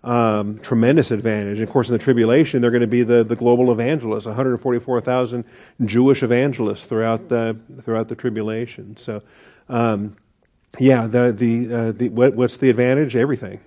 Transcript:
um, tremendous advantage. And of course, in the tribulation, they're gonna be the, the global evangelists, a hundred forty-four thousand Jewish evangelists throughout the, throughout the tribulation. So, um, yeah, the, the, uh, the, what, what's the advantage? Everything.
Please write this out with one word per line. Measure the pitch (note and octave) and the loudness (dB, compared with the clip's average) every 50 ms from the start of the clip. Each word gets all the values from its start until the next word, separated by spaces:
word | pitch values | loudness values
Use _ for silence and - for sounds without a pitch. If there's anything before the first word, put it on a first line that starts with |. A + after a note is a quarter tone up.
um, | - A#2+ A#2+ A#2+ A#2 A2+ G#2+ G#2 G#2 G#2 G#2 A2 | -4 -2 0 2 2 2 0 0 -2 -6 -8 -10
tremendous | - - B2+ A2+ A2+ B2 D3 E3 B2+ - | -6 -2 0 2 4 4 4 4 2 0
advantage. | A#2+ G#2 G#2+ A2+ G#2+ G#2 G#2 G2+ G#2 G#2+ | -2 -2 -2 -2 -2 -2 -4 -6 -4 -6
And | A2+ G#2+ | -6 -2
of | |
course, | - C#3 A#2 A#2 | 0 -2 0 0
in | |
the | A#2+ A2 | -2 -2
tribulation, | - C#3 B2+ A#2 A2+ A2 B2 D3 D#3+ - - C3 | 0 0 2 2 4 4 4 4 2 2 0 0
they're | A#2+ A#2+ | 0 2
gonna | A#2 B2 A#2+ | 2 2 0
be | A2 A#2 A#2+ | 2 2 0
the, | A#2+ A2 A#2+ A#2+ | 2 4 4 2
the | A2+ A2 A#2+ | 2 2 -2
global | A2 B2 A#2+ A#2+ A#2+ B2 B2+ | 0 2 2 4 4 4 2
evangelists, | A#2+ G#2+ A#2 B2+ D#3 D3+ A#2+ A2 G#2+ A2 G#2 | 2 0 0 -2 -2 -4 -4 -4 -6 -6 -6
a | A#2 | -8
hundred | G#2+ A#2+ C3 C3 B2 A#2 | -6 -4 -2 -2 -2 -2
forty-four | - C3+ B2 A#2+ A#2+ - B2+ A#2+ | -2 -2 -2 -2 -2 -2 -4 -2
thousand | - C3 B2 B2+ B2+ A2+ A#2+ A#2+ A#2 _ _ - - - _ _ B2 | -2 -2 -2 -2 -2 -2 -4 -10 -10 _ _ -20 -20 -20 _ _ -4
Jewish | G#2 G2+ A#2+ B2+ C3+ C3+ - | 0 2 4 4 4 4 2
evangelists | C#3 A2+ A#2+ A#2+ C3 C#3 B2+ - A2+ G#2 G2+ - - | 2 0 2 2 2 0 -2 -2 -4 -4 -4 -6 -8
throughout | - A#2 A2 A2+ A2+ A2+ A2 A2+ - | -6 -4 -2 0 -2 -2 -4 -4 -4
the, | B2 A#2 A2+ A2+ A2 A2+ A2+ _ - B2+ A#2+ | -4 -2 -2 -4 -6 -8 -12 _ -20 -16 -8
throughout | - A2+ A2 A2+ A2 | -6 -4 -4 -4 -6
the | A#2 | -8
tribulation. | - - B2+ A2 A2 G#2+ G#2+ A2 A2 A#2+ A2+ - - G#2 G2+ A2 | -6 -6 -6 -4 -4 -6 -6 -6 -8 -8 -10 -12 -20 -20 -20 -20
So, | - - - A2 G#2 _ _ _ _ _ - _ _ _ _ | -16 -12 -12 -12 -12 _ _ _ _ _ -20 _ _ _ _
um, | C3 A#2+ A#2 A#2 G#2+ G2+ G#2 G#2+ G2+ _ _ _ _ _ _ _ _ _ _ _ - - | -2 0 0 0 0 -2 -4 -8 -12 _ _ _ _ _ _ _ _ _ _ _ -6 2
yeah, | B2+ C3 C3 A#2+ A2+ | 4 4 4 4 2
the, | A2 A2 B2 B2 B2 A2+ | 0 2 2 2 2 0
the, | G#2 B2 A#2 A#2 A#2 B2 A2 A#2+ | 0 0 0 0 0 -2 -4 -4
uh, | A#2 A#2 A2+ | -4 -4 -4
the, | G#2+ G#2+ B2 A#2 | -2 -2 -4 -4
what, | G2+ A#2 E3 E3+ G#2 | 2 4 4 4 4
what's | A2+ B2 A2+ - | 2 -2 -2 0
the | - - C3 | 2 2 2
advantage? | A#2 A2+ B2 B2 C3 C#3 D#3 C3+ G#2+ | 4 4 2 2 2 2 0 0 0
Everything. | B2 A#2+ C#3+ C#3 - - F#2+ G2 G#2+ _ | 0 0 0 -2 -6 -6 -14 -16 -16 _